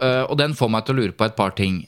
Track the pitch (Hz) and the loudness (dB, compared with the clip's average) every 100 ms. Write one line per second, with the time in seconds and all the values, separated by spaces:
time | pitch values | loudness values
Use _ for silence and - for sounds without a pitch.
0 | 131 127 131 147 147 151 117 110 110 131 | 0 0 0 0 -2 0 0 0 0 0
1 | 107 - 110 - 98 - 98 92 | -2 0 -2 0 -2 0 -2 -2